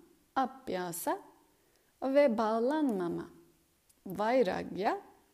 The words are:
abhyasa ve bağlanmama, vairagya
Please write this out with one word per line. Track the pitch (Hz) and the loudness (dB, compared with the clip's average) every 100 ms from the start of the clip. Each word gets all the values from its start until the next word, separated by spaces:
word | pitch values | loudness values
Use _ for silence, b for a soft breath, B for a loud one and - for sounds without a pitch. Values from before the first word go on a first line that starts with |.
| - _ _ - | -20 _ _ -2
abhyasa | 254 - - 180 180 170 - 392 - - b b b b b _ | -2 -4 -8 -6 -6 -6 -4 -4 -6 -20 b b b b b _
ve | 262 277 285 220 | 0 4 4 4
bağlanmama, | 214 226 240 311 285 202 175 170 - - - _ _ _ _ _ 202 | 0 2 2 2 0 0 -2 -4 -8 -16 -20 _ _ _ _ _ -10
vairagya | 180 214 262 190 185 - 175 214 392 - - _ | -2 2 4 2 0 -6 -4 -2 -2 -6 -20 _